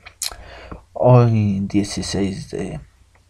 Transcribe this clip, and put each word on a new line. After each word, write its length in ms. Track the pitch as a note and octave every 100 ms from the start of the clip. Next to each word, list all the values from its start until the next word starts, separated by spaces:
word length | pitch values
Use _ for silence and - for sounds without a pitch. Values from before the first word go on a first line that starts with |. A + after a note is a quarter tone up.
| - - - - - - - - _
hoy, 680 | - B2 B2 A#2 A2 G#2 G2
dieciséis 920 | G2 G2+ G2 - F#2 F#2 G2 F#2+ -
de 320 | - F#2 - - _ _ _